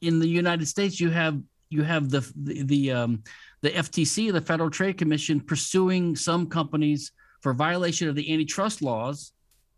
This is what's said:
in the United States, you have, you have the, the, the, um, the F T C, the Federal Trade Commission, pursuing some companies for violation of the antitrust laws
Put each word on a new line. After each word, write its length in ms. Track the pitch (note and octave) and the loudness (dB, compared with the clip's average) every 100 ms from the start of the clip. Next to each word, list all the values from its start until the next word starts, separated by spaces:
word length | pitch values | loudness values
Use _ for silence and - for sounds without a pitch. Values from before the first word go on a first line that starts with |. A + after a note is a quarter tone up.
in 160 | E3+ E3 | 2 4
the 100 | E3 | 4
United 380 | E3+ F3 E3+ D3+ | 4 2 0 -2
States, 340 | - G3+ - | -2 -2 0
you 100 | E3+ | 0
have, 300 | E3 D#3+ D3 - _ _ | 2 0 -2 -6 _ _
you 120 | D3+ | -2
have 280 | D3+ D#3+ C#3 | 0 0 0
the, 100 | C#3 - D3 | 0 -2 -8
the, 260 | C#3+ C#3 | -8 -4
the, 300 | C3+ C#3+ C3+ | 0 2 2
um, 300 | B2 A#2+ A2 - - - _ | 0 0 -2 -6 -20 -20 _
the 120 | D3 F3 | -2 0
F 140 | D#3+ | -2
T 140 | - | 0
C, 260 | D3+ - A3 | 0 0 0
the 100 | E3+ | 0
Federal 300 | D#3+ E3 D#3+ | 0 0 0
Trade 280 | - F#3+ F#3+ | 0 -2 0
Commission, 420 | D#3+ D3+ - C#3+ | 0 0 0 -2
pursuing 720 | - D#3+ - F#3 F#3 F#3 E3+ | -2 -4 0 2 4 2 0
some 320 | D#3+ - E3+ D#3+ | 0 0 0 0
companies 680 | E3 C#3 D3+ D3+ D3 - - _ _ | -2 -2 0 2 0 -4 -18 _ _
for 140 | C#3 | -2
violation 540 | B2+ D#3 F3 F3 E3 D#3+ | 2 2 2 0 0 0
of 80 | C#3+ | -2
the 160 | D3 | 0
antitrust 500 | D#3 D#3 - G#3+ G#3+ | -2 -2 -2 -2 -2
laws 500 | C#3 A2+ B2 C#3+ - _ _ _ _ | -2 -2 -4 -8 -14 _ _ _ _